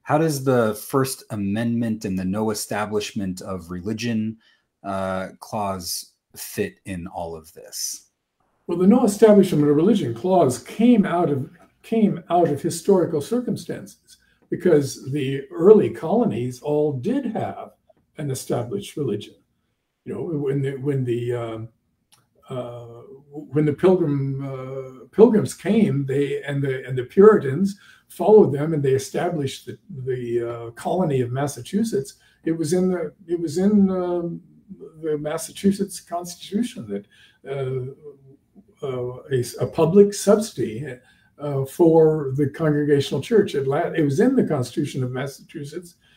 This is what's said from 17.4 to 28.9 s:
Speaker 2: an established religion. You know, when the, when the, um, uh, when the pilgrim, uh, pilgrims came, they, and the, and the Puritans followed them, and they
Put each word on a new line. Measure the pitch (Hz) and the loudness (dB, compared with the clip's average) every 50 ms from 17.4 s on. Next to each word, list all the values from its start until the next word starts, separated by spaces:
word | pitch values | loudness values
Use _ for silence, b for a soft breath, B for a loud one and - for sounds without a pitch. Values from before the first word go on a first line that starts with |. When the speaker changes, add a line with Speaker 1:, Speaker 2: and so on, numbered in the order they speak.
| 110 98 - - - - - _ _ _ _ _ _ _ _ - | -6 -8 -8 -12 -16 -18 -20 _ _ _ _ _ _ _ _ -10
Speaker 2:
an | 151 139 | -8 -8
established | 131 - - - - 123 113 120 98 101 101 - - | -8 -8 -6 -6 -6 -6 -6 -6 -8 -8 -8 -10 -8
religion. | 160 139 113 101 101 - - - _ _ _ _ _ _ _ _ _ _ _ _ _ - | -6 -4 -4 -4 -6 -8 -12 -20 _ _ _ _ _ _ _ _ _ _ _ _ _ -14
You | 123 107 | -12 -10
know, | 107 | -8
when | 135 143 160 143 143 135 139 143 | -6 -6 -6 -4 -2 -2 -2 0
the, | 135 139 135 | -2 -2 -4
when | 131 131 147 135 135 127 | -4 -4 -2 -2 0 0
the, | 120 117 120 120 120 | -2 -2 -2 -2 -4
um, | 120 120 117 113 113 110 113 - _ _ _ _ _ _ _ _ _ _ _ _ _ _ _ - | -4 -4 -6 -6 -8 -10 -12 -14 _ _ _ _ _ _ _ _ _ _ _ _ _ _ _ -10
uh, | 131 123 120 120 120 120 120 117 117 120 117 - 135 135 - _ | -10 -8 -8 -10 -12 -14 -16 -16 -18 -20 -20 -20 -20 -20 -20 _
when | 143 151 147 - 131 151 151 | -18 -16 -10 -4 0 2 2
the | 151 | 2
pilgrim, | 143 - 170 190 185 165 170 147 143 139 135 139 135 135 139 | 2 4 4 4 6 4 2 0 0 -2 -2 -4 -4 -6 -6
uh, | 135 135 131 131 131 135 135 131 131 131 127 110 - | -8 -10 -10 -10 -10 -10 -10 -12 -12 -14 -20 -20 -2
pilgrims | - 185 226 247 220 190 135 - - | 4 6 6 6 6 4 0 -2 -6
came, | - - 175 214 233 180 139 135 139 139 | -6 -2 0 2 4 4 2 2 0 -2
they, | 135 131 143 143 135 143 - | -2 0 -2 -2 -2 -4 -6
and | - 143 139 139 | -6 -4 -4 -2
the, | 135 135 131 131 131 | -2 -2 -4 -4 -6
and | 123 127 | -6 -6
the | 127 120 | -6 -6
Puritans | - - 190 196 220 208 165 139 131 131 165 196 196 - b b b b b b b | 0 6 8 10 10 10 8 4 0 -2 -2 -2 -2 -4 b b b b b b b
followed | - - 175 196 214 214 170 131 | -8 -2 4 8 8 8 8 6
them, | 143 139 147 160 165 | 4 0 -2 -2 0
and | 147 | 0
they | 139 131 | 2 2